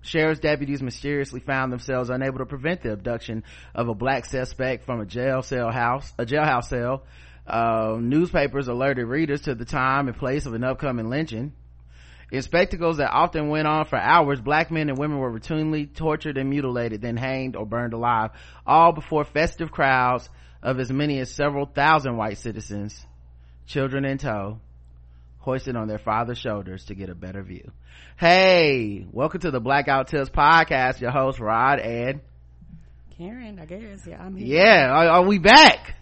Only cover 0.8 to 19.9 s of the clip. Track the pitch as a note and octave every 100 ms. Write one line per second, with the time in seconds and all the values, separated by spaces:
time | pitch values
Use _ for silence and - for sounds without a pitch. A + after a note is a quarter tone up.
0.8 | C3 - C#3+ D3 C3+ C3 - C3+ C3 B2
1.8 | B2 B2+ B2 B2+ C3+ B2+ B2+ C#3 C#3+ F3+
2.8 | B2 G2+ A#2+ A#2 - A2 - - - -
3.8 | A#2 G#2 B2+ C3+ - C3 B2+ - C3 B2
4.8 | - A#2+ G2+ A2 C3 C3 B2+ B2+ A#2 A#2+
5.8 | A#2+ C3 - - A#2 D3 D#3 B2+ - B2+
6.8 | A#2+ C3+ - - - - - A2+ A#2 A2
7.8 | A2 A2+ A#2 D3 F3 F3 C#3+ C3+ B2+ A#2+
8.8 | C3+ C3 A2+ C#3 D#3+ C#3+ - A#2 A#2 C#3+
9.8 | C3 C#3 C3+ A2+ C3 C#3+ C3+ A2+ B2+ C3
10.8 | D3 B2 A2 C3+ D#3+ A#2 C#3+ - - -
11.8 | - - - - - C3 B2+ E3 F3+ F3+
12.8 | E3 D#3 C3+ C3+ D#3+ D#3+ D3 D3+ D#3 D#3
13.8 | D3+ B2+ A2 E3+ D3 C#3+ A#2 D3+ E3 D#3+
14.8 | D3+ C3+ D3+ C#3+ B2+ A2+ - D#3 D#3 D#3
15.8 | D3 - D#3+ D3+ D#3 C3+ C3+ C#3+ C3 B2
16.8 | A#2+ G#2 A#2 A#2+ C3 C3 C3 - G#2+ A#2
17.8 | A#2+ A2+ A#2+ A2+ A2 - - - - D3+
18.8 | E3 D#3 - D3+ C#3+ D3 D#3+ - D#3+ -
19.8 | C#3